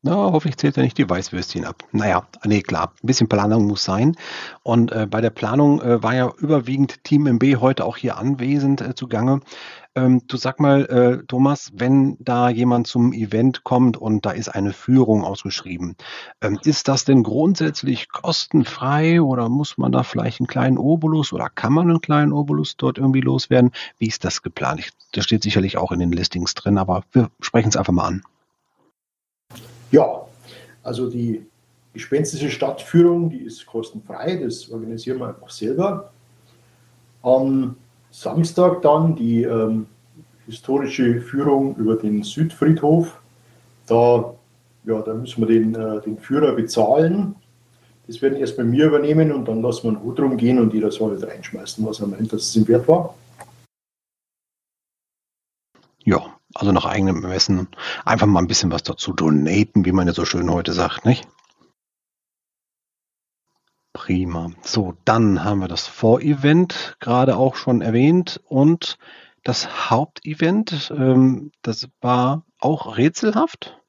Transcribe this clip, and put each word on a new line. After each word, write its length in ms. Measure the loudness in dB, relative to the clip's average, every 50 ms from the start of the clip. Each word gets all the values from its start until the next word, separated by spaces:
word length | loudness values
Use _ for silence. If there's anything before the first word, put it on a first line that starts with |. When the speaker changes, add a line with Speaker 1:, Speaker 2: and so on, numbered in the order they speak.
| 0
Speaker 1:
Na, 100 | 0 0
hoffentlich 420 | 2 2 2 2 2 0 0 -4 0
zählt 180 | -2 0 2
er 60 | 2
nicht 160 | 0 0 2 -2
die 100 | 0 0
Weißwürstchen 560 | 0 -4 -4 -8 -8 -8 -8 -6 -8 -8 -8
ab. 180 | -8 -12 _ -16 _
Naja, 340 | -4 -2 0 0 0 -2 -4 _ -20 -8 -2
nee, 160 | 0 0 0
klar, 320 | 0 -2 -4 -4 -4 -6 _ _
ein 40 | -2
bisschen 200 | -2 2 2 2
Planung 400 | 2 2 0 2 2 2 2 2
muss 180 | 0 0 -2 -2
sein. 320 | -2 0 2 2 0 0 -2 -10 -16 -14 -14 -14 -16 -18 _
Und, 300 | _ 0 2 2 2 2
äh, 140 | 0 -4 -4
bei 160 | -2 -2 -2
der 80 | -2 -2
Planung, 500 | -2 -4 -4 -2 2 4 4 4 4 2
äh, 220 | 2 0 0 2
war 120 | 2 0 0
ja 160 | 0 0 -2 -2
überwiegend 680 | _ -2 0 0 0 0 -2 0 0 0 0 -2 _ _
Team 220 | 2 2 2 4
M 120 | 4 2 4
B 180 | 4 2 2
heute 300 | 4 2 2 2 2 -4
auch 100 | -4 -6
hier 220 | -6 -8 -8 -6 -4
anwesend, 640 | -4 -4 -4 -2 -2 -2 0 0 2 0 0 0
äh, 120 | -2 -8 -8
zugange. 460 | -10 -8 -6 -4 -2 2 2 0 0 -2 -10 -20 -20 -18 -20 -20 -20 -20 _ _
Ähm, 260 | 0 4 4 4 4 2
du 100 | -4 -10
sag 240 | -6 -6 -6 -2 2
mal, 600 | 4 4 4 4 2 2 4 4 4 4 2 0
äh, 40 | -6
Thomas, 440 | -6 0 2 2 2 2 -2 -6 -18
wenn 460 | -8 -4 0 2 4 4 4 2 -2 -4
da 300 | -4 -2 0 2 2 2
jemand 360 | 2 2 2 2 2 0 0
zum 280 | -2 0 2 2 2 2
Event 500 | -2 -6 -2 0 2 2 2 0 0 _
kommt 320 | -2 2 4 4 2 2
und 300 | 0 -2 -2 -2 -2 -2
da 60 | -4
ist 180 | -6 -6 -8 -6
eine 240 | -4 -4 -4 -4 -4
Führung 500 | -6 0 4 4 4 6 6 4 2 2
ausgeschrieben, 720 | -2 -6 -8 -8 -8 -8 -8 -10 -10 -10 -8 -8 -10 -10 _ -18 -18 -16 -18 -18 -20 -14 _
ähm, 180 | -4 -4 -4 0 0
ist 240 | 0 0 2 0 0
das 180 | 0 0 2
denn 160 | 4 4 4
grundsätzlich 880 | 4 2 0 0 2 2 2 0 -2 -4 -4 -4 -4 -4 -4 -4 -6 _
kostenfrei 1120 | -12 -8 -6 -4 -4 -4 -4 0 2 2 2 2 -4 -6 -4 -2 0 2 2 4 4 4
oder 260 | 4 2 0 0 0 0
muss 300 | 0 -2 -2 -4 -4 -2
man 120 | -2 0
da 120 | 0 0
vielleicht 380 | 0 -2 -4 -4 -4 -4 -4 -4
einen 80 | -6 -4
kleinen 280 | -2 0 2 2 2
Obolus 560 | 2 2 2 2 2 2 0 0 0 -2 -2
oder 160 | -4 -6 -6 -6
kann 240 | _ -4 0 2
man 160 | 2 4 4 4
einen 140 | 2 2
kleinen 300 | 2 0 2 2 2 2
Obolus 440 | 0 0 -2 -2 -2 -2 -2 -6 -6
dort 220 | -4 -4 -4 -2 0
irgendwie 240 | 0 2 2 2
loswerden? 480 | 2 0 0 -2 0 2 4 4 4 4 2 -4 -16 -16 _
Wie 120 | _ -6 -6
ist 180 | -4 -4 -6
das 160 | -6 -6 -6
geplant? 380 | _ -10 _ -6 -4 -4 -4 -6
Ich, 100 | -10 -14 _ _ _ _
das 120 | -6 -6 -2
steht 200 | 0 0 0 0
sicherlich 340 | 0 0 0 0 0 -2 -4
auch 140 | -4 -4
in 80 | -4 -2
den 120 | -2 0
Listings 400 | 0 -2 -4 -4 -4 -6 -6 -6
drin, 240 | -8 -6 -2 0 0
aber 280 | 0 0 0 -2 -4 -4 _
wir 180 | _ 2 2 2 _ _
sprechen 280 | -10 -2 0 0 2 2
es 80 | 0
einfach 180 | 0 0 0 0
mal 140 | 0 0 -2
an. 140 | -4 -6 _ _ _ _ _ _ _ _ _ _ _ _ _ _ _ _ _ _ _ _ _ _ _ _ _ _ -20 -20 -20 -20 -20 -20 -4 4 6
Speaker 2:
Ja, 320 | 6 6 4 -2 -8 -12 -18 _ _ _ -20 -20 -20 -20 _ _ _
also 260 | _ -10 -6 -6 -6 -6
die 380 | -4 -4 -4 -4 -4 -6 -8 _ _ _ _ _ _ _ _ _
gespenstische 580 | _ -18 -8 -4 -2 -2 -2 -4 -4 -6 -6 -6
Stadtführung, 800 | -4 -4 -4 -4 -4 -8 -12 2 4 6 6 6 4 2 -2 -2
die 80 | -4 -8
ist 260 | -14 -14 -16 -18 -20
kostenfrei, 760 | _ -10 -10 -10 -10 -14 -18 -16 -16 -14 -8 -6 -6 -6 -4
das 260 | -6 -8 -8 -10 -14 -14
organisieren 520 | -14 -12 -12 -12 -12 -12 -8 -8 -8 -8
wir 80 | -8 -12
einfach 220 | -12 -16 -20 -20
selber. 600 | -12 -8 -6 -4 -2 -2 -2 -2 -4 -6 -12 -16 _ _ _ _ _ _ _ _ _ _ _ _ _ _ _ _ _ _ _ _ _ _
Am 540 | 2 2 2 2 2 0 0 0 -2 -4 -8 _ _ _ _ _ _ _
Samstag 720 | _ -12 -10 -4 -2 0 -2 0 2 4 4 4 2 2
dann 320 | 2 4 4 4 4 0 0
die, 300 | 0 -2 0 0 0 0
ähm, 420 | 0 0 0 0 0 -2 -4 -6 -8 _ _ _ _ _ -20 -20 _ _ _ _
historische 720 | -20 -20 -14 _ -2 -2 -2 -2 -4 -2 0 0 2 0 0
Führung 560 | -4 -6 -6 -2 2 2 2 2 2 -2 -2
über 180 | -2 0 0 0
den 300 | 0 -2 -2 -2 -2 -4
Südfriedhof. 960 | -6 -2 -2 -2 -2 0 0 4 4 4 4 4 4 4 4 2 -2 -6 -20 _ _ _ _ _ _ _ _ _ _ _ _ _
Da, 480 | 0 2 4 6 6 4 2 0 -4 -12 _ _ _ _ _ _ _ _ _ _
ja, 160 | -4 -4 -4
da 140 | -4 -6 -6
müssen 260 | -8 -8 -8 -2 -2
wir 60 | 2
den, 300 | 4 4 4 4 2 -2
äh, 240 | -4 -6 -6 -6 -6
den 180 | -6 -8 -10 -10
Führer 380 | -6 -2 0 2 2 2 2
bezahlen. 800 | 0 -4 -2 0 0 2 4 4 4 4 2 0 -2 -2 -4 -6 _ _ _ _ _ _ _ _ _ _ _ _ _ _ -20
Das 120 | -10 -2
werden 160 | -2 -2 0
erst 200 | -2 -4 -6 -4
bei 80 | -4 -2
mir 220 | 0 2 2 4
übernehmen 440 | 4 4 2 2 2 2 2 2 2
und 160 | 0 -2 -4
dann 160 | -4 -4 -2
lassen 220 | -2 -4 -4 -2 -4
wir 60 | -4
einen 120 | -4 -4
Hut 160 | -6 -8 -4 -2
rumgehen 400 | 0 0 0 0 0 2 4 4
und 160 | 2 2 2
jeder 160 | 0 -2 -2
soll 220 | -2 -2 -4 -4
halt 180 | -4 -6 -8 -12
reinschmeißen, 560 | -12 -16 -16 -16 -16 -14 -14 -16 -8 -6 -6
was 140 | -6 -6 -8
er 80 | -8 -8
meint, 240 | -6 -6 -6 -6
dass 100 | -4 -6
es 140 | -6 -2 0
ihm 100 | 0 2
wert 220 | 4 2 2 4 4
war. 260 | 2 2 2 -6 -12 _ _ _ _ _ -20 -20 _ _ _ _ _ _ _ _ _ _ _ _ _ _ _ _ _ _ _ _ _ _ _ _ _ _ _ _ _ _ _ _ _ _ _ _ _ _ _ _ _ _ _ _ _ _ _ _ _ _
Speaker 1:
Ja, 340 | _ 0 0 0 0 -6 -20 _ _ _ _
also 160 | -2 0 2
nach 140 | 2 2 0
eigenem 400 | 0 -2 0 0 0 0 -2 -4
Ermessen 420 | -6 -2 -2 0 0 0 -2 -2 -6 -12 -14 -12 -12 -12 -6 -2
einfach 220 | -2 0 2 4
mal 140 | 4 4 2
ein 60 | 2
bisschen 240 | 0 0 0 0 0
was 120 | -2 -4
dazu 320 | -6 -8 -8 -8 -8 -8 -4
donaten, 720 | 0 2 2 2 2 2 2 2 0 0 2 _ 2 2
wie 60 | 4
man 140 | 2 2 2
ja 60 | 0
so 140 | -2 -2 -4
schön 240 | -4 -2 -2 -2 0
heute 240 | -2 -2 -2 -4 -2
sagt, 320 | -2 -2 -4 -4 -2 2
nicht? 200 | 2 0 0 -2 -18 _ _ _ _ _ _ _ _ _ _ _ _ _ _ _ _ _ _ _ _ _ _ _ _ _ _ _ _ _ _ _ _ _ _ _ _ _ _ _ _ _ _ _ _ _ _ _ _ _ _ _ _ _
Prima. 560 | -14 -6 -2 -2 -2 -2 -2 -6 -8 -8 -10 -12 _
So, 340 | -12 -4 -4 -2 -2 -4 -8 _ _
dann 360 | 0 2 4 4 2 2 0
haben 180 | 0 -2 -2 -2
wir 80 | -4 -4
das 180 | -6 -8 -10
Vorevent 1120 | -10 -8 0 2 4 4 4 2 0 0 2 2 4 4 4 2 0 -4 -12 -12 -12 -14 _
gerade 380 | -4 -2 0 2 2 2 2 2
auch 180 | 0 0 0
schon 240 | -4 -2 0 0 0
erwähnt 600 | 0 0 2 4 4 4 4 2 2 -2 -10 -16 _
und 540 | _ 2 4 4 4 4 2 -2 -10 -12 _ _ -20 -20 -20 -20 _ _ _ _
das 460 | -4 -4 -4 -4 -8 -8 -8 -2 0
Hauptevent, 1000 | 0 0 0 -4 _ -14 _ -10 -4 0 0 2 2 0 -2 -2 -6 -8 -8 -8 -4
ähm, 580 | 0 2 4 6 6 6 4 2 0 -8 -16 _ _
das 260 | -8 -8 -8 -8 -10 -14 _ _
war 440 | -2 0 0 2 0 0 -2 -4 -8 _ _ _
auch 380 | -2 -2 -2 -2 -6 -8 -2 2
rätselhaft? 840 | 2 2 2 0 -2 0 0 0 -2 -2 -4 -14 -20 -20 -20 _ _